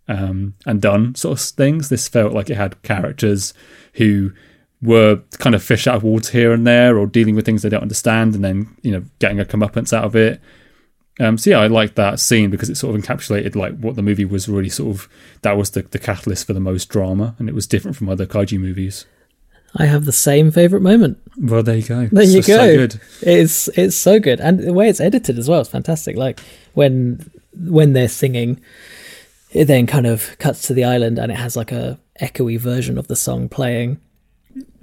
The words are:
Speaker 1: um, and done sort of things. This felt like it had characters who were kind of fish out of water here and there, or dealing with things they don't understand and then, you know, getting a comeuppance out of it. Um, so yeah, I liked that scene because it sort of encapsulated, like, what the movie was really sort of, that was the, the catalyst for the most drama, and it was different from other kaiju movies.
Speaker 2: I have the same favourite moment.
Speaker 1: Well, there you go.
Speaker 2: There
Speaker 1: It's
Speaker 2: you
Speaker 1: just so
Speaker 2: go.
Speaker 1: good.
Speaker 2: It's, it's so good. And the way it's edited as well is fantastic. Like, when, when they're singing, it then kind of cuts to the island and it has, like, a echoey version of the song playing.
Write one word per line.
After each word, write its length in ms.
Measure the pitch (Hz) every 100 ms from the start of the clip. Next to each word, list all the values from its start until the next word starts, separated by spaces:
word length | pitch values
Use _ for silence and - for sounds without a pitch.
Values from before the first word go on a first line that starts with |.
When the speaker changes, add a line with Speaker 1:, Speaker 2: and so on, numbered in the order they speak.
| -
Speaker 1:
um, 460 | 98 95 95 101 - -
and 160 | 107
done 320 | 101 101 117
sort 260 | 127 165 143
of 40 | -
things. 420 | - 139 160 143
This 180 | 123 -
felt 280 | 120 107
like 160 | 113 101
it 60 | 104
had 260 | 98 -
characters 720 | - 98 - 143 107 101 - - _ _ _
who 380 | - 110 101 98 - _ _ _ -
were 400 | 113 113 107 101 - -
kind 160 | 127
of 80 | 107
fish 240 | - 113 -
out 80 |
of 80 | 117
water 300 | 110 110 -
here 200 | 120 117
and 140 | 117 117
there, 320 | 120 123 113
or 80 | 104
dealing 280 | 117 110
with 120 | 107 110
things 160 | 107
they 60 | 104
don't 100 | 104
understand 520 | 104 - 117 113 113
and 100 | 107
then, 320 | 98 98 107 _
you 80 | 123
know, 120 | 95 - -
getting 200 | 104 101
a 40 | 98
comeuppance 460 | 104 104 117 98 113
out 80 |
of 100 | 107 113
it. 220 | 110 - _ _ _ _ _ _ _ -
Um, 160 | 113 113
so 140 | 202
yeah, 80 | 151
I 60 | 107
liked 280 | 110 107 -
that 220 | 101 113
scene 300 | - 117 104
because 200 | 98 139
it 40 | 156
sort 200 | 139 107
of 60 |
encapsulated, 520 | - 131 - 104 101
like, 220 | 104 92 -
what 180 | 110 127
the 60 |
movie 220 | 101 104
was 240 | 95 98 104
really 220 | 101 95
sort 260 | - 120 98
of, 120 | - _ - _
that 160 | 104 101
was 120 | 98
the, 120 | 101
the 160 | - 104
catalyst 480 | - 92 - 98 -
for 80 |
the 40 | 95
most 300 | 95 92 -
drama, 480 | 107 92 95 113 113
and 120 | 113
it 40 |
was 120 | 110 -
different 300 | 101 196 147
from 100 | 98
other 160 | 95 92
kaiju 320 | 107 101 98
movies. 460 | 95 95 95 - - _ _ _ _ _ _ -
Speaker 2:
I 80 |
have 220 | 151 147 147
the 40 |
same 400 | - 147 143 156
favourite 320 | 165 175 196
moment. 360 | 185 226 165 - - -
Speaker 1:
Well, 260 | 131 113
there 140 | 113 113
you 60 | 110
go. 200 | 120 117
Speaker 2:
There 160 | 208
Speaker 1:
It's 100 | 196
Speaker 2:
you 60 | 190
Speaker 1:
just 100 | 190
so 80 | 220
Speaker 2:
go. 200 | 226 147
Speaker 1:
good. 240 | 120 107 - -
Speaker 2:
It's, 480 | 175 175 160 - - -
it's 160 | 185
so 240 | - 180 214
good. 220 | 151 120
And 180 | 151 185
the 120 | 170
way 160 | 180 220
it's 120 | -
edited 380 | 170 240 - 120
as 100 | 123
well 100 | 165
is 80 | 117
fantastic. 480 | 127 120 160 - -
Like, 240 | 131 - - - _
when, 580 | - 143 131 123 123 - - _
when 380 | 175 170 156 151
they're 160 | 131 123
singing, 500 | - 139 123 117 131 _ - - - - - _ _ _
it 140 | - 147
then 200 | 131 120
kind 200 | 143 120
of 300 | 113 - -
cuts 280 | 147 117 -
to 60 |
the 100 | 131
island 340 | 123 123 117 117
and 120 | 117
it 60 | 120
has, 200 | 120 120
like, 160 | 113
a 280 | 120 123 135 _ -
echoey 360 | - - 120 117
version 380 | 123 127 123 123
of 80 | 131
the 80 | 127
song 340 | - 123 123
playing. 500 | - 123 120 120 143 _ _ _ _ _ 262 - -